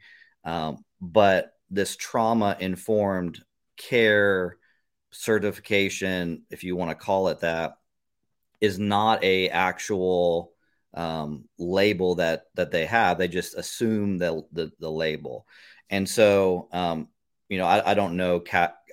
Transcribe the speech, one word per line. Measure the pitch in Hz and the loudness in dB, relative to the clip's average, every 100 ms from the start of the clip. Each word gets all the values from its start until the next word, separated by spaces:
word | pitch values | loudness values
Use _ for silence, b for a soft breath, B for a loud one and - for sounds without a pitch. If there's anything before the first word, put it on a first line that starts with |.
| b b b _ | b b b _
um, | 82 85 78 - _ _ | -8 -6 -6 -8 _ _
but | 90 107 101 92 - _ _ | -2 4 4 4 0 _ _
this | 95 95 - | -4 -4 -6
trauma-informed | - 127 113 117 101 92 92 90 - 107 101 92 87 - - _ _ - | -6 0 2 2 0 -2 -4 -6 -2 0 0 -2 -4 -8 -20 _ _ -20
care | - 120 110 104 101 95 90 - _ _ _ _ _ | -2 2 4 4 4 2 -2 -8 _ _ _ _ _
certification, | - - 107 101 92 - 101 98 - 95 92 85 78 - | -8 -2 0 0 -6 -2 0 0 -2 -4 -2 -4 -6 -12
if | 90 | -12
you | 90 90 | -6 -4
wanna | 85 | -4
call | 80 - 98 92 | -6 -2 0 0
it | 78 | 0
that, | 85 82 80 - _ _ _ _ _ _ _ _ | -2 -2 -4 -8 _ _ _ _ _ _ _ _
is | 104 92 | 0 0
not | 104 101 110 110 | 0 2 2 2
a | 95 95 92 | 2 2 2
actual, | 82 92 90 - 98 92 90 87 85 85 _ _ _ _ | 0 0 -2 -4 -2 0 2 2 0 -4 _ _ _ _
um, | 85 85 80 76 73 - - | -8 -6 -6 -6 -10 -14 -10
label | 87 95 104 92 92 87 | -2 2 4 4 0 2
that, | 82 80 - - | 0 0 -4 -4
that | 82 | -2
they | 87 | -2
have. | 78 117 98 87 | 0 2 2 2
They | 92 | -2
just | 87 - 87 | -4 -6 -10
assume | - - 113 107 101 92 | -12 -4 -2 0 -2 -2
the, | 87 80 - | -2 -4 -6
the, | 82 80 - | -8 -8 -8
the | 80 | -8
label. | 78 80 78 67 58 - b b b _ | -4 -4 -4 -8 -14 -16 b b b _
And | 98 98 | -4 0
so, | - 107 101 95 87 - | 4 6 6 4 0 -4
um, | 90 87 82 78 _ _ _ - | -4 -2 -2 -8 _ _ _ -8
you | 95 | -2
know, | |
I, | 87 104 90 | 2 2 2
I | |
don't | 101 95 87 | 0 0 -2
know | 90 87 | 0 -2
Ka-, | - 90 87 - - | 0 0 0 -2 -10